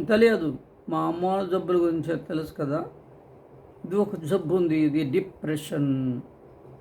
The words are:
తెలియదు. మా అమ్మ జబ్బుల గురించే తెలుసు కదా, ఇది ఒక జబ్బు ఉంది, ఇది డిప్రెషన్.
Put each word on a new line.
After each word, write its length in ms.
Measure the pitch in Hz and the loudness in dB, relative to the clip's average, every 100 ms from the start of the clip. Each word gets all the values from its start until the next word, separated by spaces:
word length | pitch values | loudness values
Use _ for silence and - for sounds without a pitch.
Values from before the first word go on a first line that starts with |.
| 160 | 2
తెలియదు. 400 | 220 226 214 156 127 - - - | 6 6 4 -2 -6 -12 -16 -6
మా 100 | 160 160 | -2 -2
అమ్మ 200 | 170 185 196 185 | 0 0 0 0
జబ్బుల 260 | 185 170 180 170 | -2 2 2 2
గురించే 320 | 165 147 165 - | 0 -2 -4 -4
తెలుసు 240 | 160 156 - | -6 -6 -6
కదా, 220 | 143 151 - - - - - - - - - - - | -4 -4 -6 -14 -20 -20 -20 -20 -20 -20 -20 -16 -4
ఇది 100 | 196 | 0
ఒక 160 | 202 - 156 | 0 -2 -2
జబ్బు 240 | 190 156 185 | -2 0 0
ఉంది, 200 | 170 156 151 | 2 2 2
ఇది 140 | 147 139 | 2 0
డిప్రెషన్. 760 | 165 185 - 151 151 - 156 143 135 131 120 - - - - - - | 0 -2 -8 -4 -4 -4 -2 0 0 0 -4 -8 -20 -20 -20 -20 -20